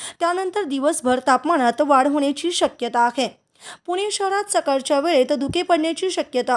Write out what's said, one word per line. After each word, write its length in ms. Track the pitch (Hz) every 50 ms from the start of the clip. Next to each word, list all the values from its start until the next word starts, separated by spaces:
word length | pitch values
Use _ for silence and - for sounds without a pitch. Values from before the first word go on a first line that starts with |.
| - - - -
त्यानंतर 420 | 339 339 349 370 381 370 349 415 403
दिवसभर 560 | 285 277 269 262 302 339 - 240 254 254 254 254
तापमानात 540 | 320 330 - - 302 339 302 254 240 240 -
वाढ 260 | 302 277 285 262 269
होण्याची 440 | 285 277 302 277 285 277 285 - 339 339
शक्यता 480 | - 339 277 - - 240 233 233 240
आहे. 280 | 240 240 233 - 247 202 - _ _ _ _ _ - - - - _
पुणे 240 | - 349 370 403 427
शहरात 420 | 403 415 392 381 392 403 415 403 -
सकाळच्या 480 | 349 302 302 269 269 254 - 294 277
वेळेत 320 | 277 339 349 262 254 247 294
धुके 300 | 262 285 277 - 349 359
पडण्याची 480 | 359 349 320 311 330 330 - 381 370
शक्यता 460 | 349 349 285 - - 247 247 247 254